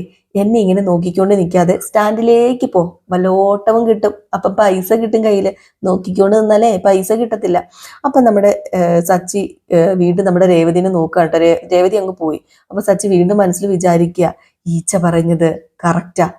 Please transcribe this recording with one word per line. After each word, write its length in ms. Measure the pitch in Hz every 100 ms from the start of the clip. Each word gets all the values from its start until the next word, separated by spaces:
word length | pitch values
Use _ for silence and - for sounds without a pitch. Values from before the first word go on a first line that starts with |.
| 180 _ _ 202
എന്നെ 220 | 202 233
ഇങ്ങനെ 220 | 185 190
നോക്കിക്കൊണ്ട് 520 | 196 175 180 185 190 202
നിൽക്കാതെ 380 | 170 180 175 196
സ്റ്റാൻഡിലേക്ക് 880 | - 214 214 220 233 233 240 247 247
പോ, 140 | 185 175 - -
വല്ല 200 | 180 185 190
ഓട്ടവും 480 | 196 202 220 226
കിട്ടും, 300 | 226 214 208 - _
അപ്പം 180 | 196 196 196
പൈസ 340 | 202 190 185
കിട്ടും 280 | 226 226 220
കയ്യില്. 300 | 220 196 190 - _ _
നോക്കിക്കൊണ്ട് 520 | 190 185 185 185 196 220
നിന്നാലേ 360 | 214 214 226 185
പൈസ 320 | 202 190 190
കിട്ടത്തില്ല. 480 | 220 226 214 190 175 - - - -
അപ്പം 180 | 277 277
നമ്മുടെ, 280 | 233 202 202 - -
ഏ, 80 | 185 175 170
സച്ചി, 400 | 170 180 180 202 - - -
ഏ, 140 | 175 170
വീണ്ടും 320 | 185 175 180 190
നമ്മുടെ 220 | 175 185
രേവതിനെ 420 | 170 165 175 190
നോക്കുക 320 | 175 160 185
കേട്ടോ. 160 | 160 160
രേ-, 240 | 170 165 -
രേവതി 280 | 175 185 208
അങ്ങ് 180 | 190 185
പോയി. 240 | 160 - _ _ _
അപ്പൊ 100 | 196
സച്ചി 260 | 202 196 202
വീണ്ടും 300 | 175 175 202
മനസ്സിൽ 300 | 185 185 202
വിചാരിക്കുക, 640 | 180 180 170 170 175 165 - _ _ 170
"ഈച്ച 300 | 165 - 190
പറഞ്ഞത് 540 | 170 165 165 165 165 160 _ _
കറക്റ്റാ 480 | 175 170 170 - 160